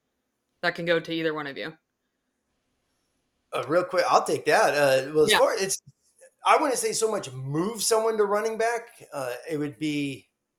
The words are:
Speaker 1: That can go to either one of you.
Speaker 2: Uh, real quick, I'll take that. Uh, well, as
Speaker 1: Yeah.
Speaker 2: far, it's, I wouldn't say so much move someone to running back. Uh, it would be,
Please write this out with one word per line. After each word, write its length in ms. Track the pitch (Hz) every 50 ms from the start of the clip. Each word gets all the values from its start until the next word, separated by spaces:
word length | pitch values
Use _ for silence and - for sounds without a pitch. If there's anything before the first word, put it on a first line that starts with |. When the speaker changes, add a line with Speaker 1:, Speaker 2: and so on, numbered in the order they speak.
| _ _ _ _ _ _ _ _ _ _ _ -
Speaker 1:
That 120 | - 175 170
can 100 | - 170
go 160 | 170 170 165
to 120 | 165 170
either 200 | 165 165 160 160
one 140 | 151 156 147
of 100 | 139 135
you. 160 | - 101 156 - _ _ _ _ _ _ _ _ _ _ _ _ _ _ _ _ _ _ _ _ _ _ _ _ _ _ _ _ _ _ _ _ _ _ -
Speaker 2:
Uh, 120 | - 147 117 120
real 160 | 156 180 -
quick, 200 | - - 180 - -
I'll 160 | 143 180 -
take 200 | - 160 - -
that. 280 | 147 156 202 220 151 139
Uh, 380 | 147 147 135 131 131 131 143 156
well, 100 | 156 151
as 60 | 214
Speaker 1:
Yeah. 80 | 208 180
Speaker 2:
far, 160 | 269 - -
it's, 260 | 190 190 - - - _ - _ _ _ _ _ _ - - _ _ -
I 120 | 185 220
wouldn't 220 | 269 311 285 240 -
say 140 | 220 226
so 180 | 208 - 226 220
much 220 | 214 185 - 131
move 500 | 123 131 131 135 143 156 180 214 233 208
someone 340 | - - 226 220 220 226 220 214
to 60 | 208
running 340 | 196 208 208 220 220 220 214
back. 300 | 220 233 240 226 - - - - 151 -
Uh, 220 | - 143 131 123 123 123 - 151
it 80 | 160 147
would 200 | 151 147 127 -
be, 500 | 156 151 147 147 143 139 135 104 _ _ _ _ _ _ _